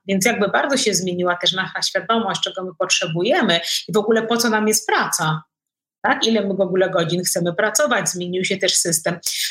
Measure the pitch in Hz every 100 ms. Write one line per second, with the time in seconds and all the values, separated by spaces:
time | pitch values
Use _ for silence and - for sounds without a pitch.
0 | 185 190 233 202 202 240 294 262 220 175
1 | 185 180 180 175 175 185 185 185 - 190
2 | 175 226 202 170 190 190 185 170 185 -
3 | 175 165 202 339 214 170 - - - 208
4 | 214 226 226 233 233 214 214 214 - 392
5 | 202 - 156 156 - _ _ _ _ _
6 | 214 - 220 220 196 190 185 185 185 175
7 | 165 175 180 180 175 170 208 208 294 226
8 | 160 180 175 185 180 196 185 - 180 170
9 | 175 165 - - -